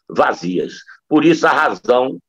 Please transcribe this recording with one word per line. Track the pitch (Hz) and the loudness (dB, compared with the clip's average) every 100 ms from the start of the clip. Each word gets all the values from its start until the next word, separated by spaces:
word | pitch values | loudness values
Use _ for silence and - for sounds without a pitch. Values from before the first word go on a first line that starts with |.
| - | -10
vazias. | - 135 113 175 123 - - - - - | -2 -2 -2 -4 -4 -6 -10 -20 -18 0
Por | 151 | 2
isso | 160 165 160 | 4 2 2
a | |
razão | 143 147 175 - 123 131 - | 2 0 -2 0 0 0 -6